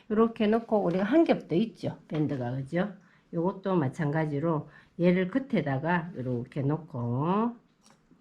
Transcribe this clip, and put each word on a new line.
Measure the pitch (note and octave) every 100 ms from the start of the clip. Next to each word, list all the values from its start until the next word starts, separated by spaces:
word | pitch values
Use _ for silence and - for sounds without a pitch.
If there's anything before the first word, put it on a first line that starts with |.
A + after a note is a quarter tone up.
| -
요렇게 | G#3+ A3+ - G#3
놓고 | A3+ A#3 G#3+
우리가 | F3+ F#3
한 | G3+ D#4+
겹 | E4 - -
더 | E3
있죠? | A3+ - C3 - -
밴드가, | D#3 D3 C#3 A#2+ C3
그죠? | C3+ E3+ G3+ - _ _ _
요것도 | E3+ F3+ G3 G3 F3+
마찬가지로 | C3 - D3 D3+ D3+ C#3+ E3 D3+ - - - -
얘를 | F3 F3+ F#3
끝에다가 | C4+ C4 G3 D3 C3+ D#3 F3 E3+ -
요렇게 | B2+ B2 B2 D3+
놓고 | C3+ D#3+ D#3+ B2 A#2+ B2 D#3+ G3+ A#3 A#3+ _ _ _ _ _ _